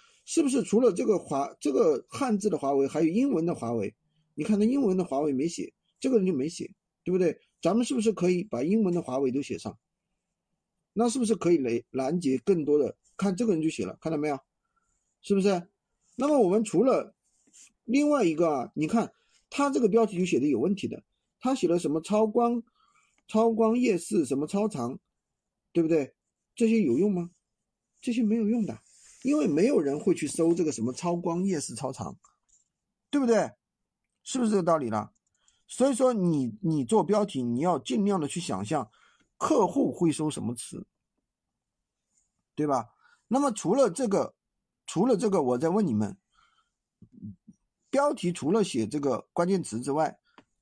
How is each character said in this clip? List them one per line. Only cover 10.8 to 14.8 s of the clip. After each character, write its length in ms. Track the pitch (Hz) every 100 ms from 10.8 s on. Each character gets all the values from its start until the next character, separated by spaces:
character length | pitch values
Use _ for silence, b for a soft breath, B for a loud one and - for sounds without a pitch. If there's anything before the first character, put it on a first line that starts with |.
| _
那 160 | - 240
是 100 | 247
不 60 | 220
是 100 | 196
可 160 | 170
以 60 | 170
拦， 260 | 123 117 -
拦 280 | 127 131 175
截 180 | 139 131
更 280 | - 185 143
多 120 | 147
的？ 200 | 123 - _ -
看 200 | 196 180
这 100 | 233
个 80 |
人 80 | 165
就 80 | 156
写 160 | 151 92
了， 120 | -
看 100 | 165
到 60 | 156
没 100 | 151
有？ 120 | 139 - _ _ _